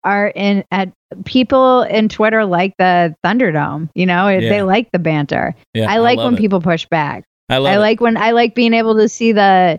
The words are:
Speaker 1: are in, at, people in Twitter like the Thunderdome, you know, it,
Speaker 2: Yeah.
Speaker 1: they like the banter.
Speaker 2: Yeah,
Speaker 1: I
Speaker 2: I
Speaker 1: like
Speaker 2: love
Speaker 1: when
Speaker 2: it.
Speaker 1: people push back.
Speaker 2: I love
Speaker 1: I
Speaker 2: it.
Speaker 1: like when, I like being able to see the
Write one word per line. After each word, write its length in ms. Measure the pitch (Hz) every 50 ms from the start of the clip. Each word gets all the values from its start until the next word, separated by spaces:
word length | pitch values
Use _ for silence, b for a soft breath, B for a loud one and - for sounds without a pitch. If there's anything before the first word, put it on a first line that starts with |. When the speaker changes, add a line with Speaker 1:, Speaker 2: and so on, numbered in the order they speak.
| -
Speaker 1:
are 240 | 185 202 202 202
in, 360 | 208 - - 196 202 202 196 - _
at, 200 | 196 196 190 185 _ _ _ _ - 185 196
people 560 | - - 247 254 - 277 262 262 262 254 247 247
in 240 | - - 220 220
Twitter 380 | 208 - - 214 220 220 220 214
like 280 | 190 175 170 185 196 -
the 360 | - 185 185 180 175 170 165 156 _ -
Thunderdome, 640 | 175 208 254 262 190 156 151 147 - 147 151 165 156 _
you 100 | - 185
know, 220 | 185 175 175 190
it, 160 | 202 196 190 -
Speaker 2:
Yeah. 60 | 226
Speaker 1:
they 120 | 208 208
like 280 | 196 190 190 226 233 _ -
the 60 | 180
banter. 540 | 165 165 156 151 143 - - - - - - b b _ -
Speaker 2:
Yeah, 160 | 113 110 196
Speaker 1:
I 40 | 208
Speaker 2:
I 20 |
Speaker 1:
like 200 | 226 226 240 254
Speaker 2:
love 80 | 220 -
Speaker 1:
when 60 | 247 240
Speaker 2:
it. 20 | 202
Speaker 1:
people 220 | 214 202 196 185
push 240 | 160 185 170 160 -
back. 400 | _ 170 160 147 143 131 - - _ _ _ _ -
Speaker 2:
I 80 | 131
love 160 | 131 135 139 -
Speaker 1:
I 20 |
Speaker 2:
it. 40 | 202
Speaker 1:
like 200 | 214 214 226 214
when, 140 | 233 233 226
I 160 | - 208 226
like 240 | 233 233 240 233 _
being 180 | 240 233 233 226
able 220 | 226 226 226 220
to 140 | 214 214 220
see 240 | - - 233 226 220
the 440 | 208 202 196 190 185 185 175 156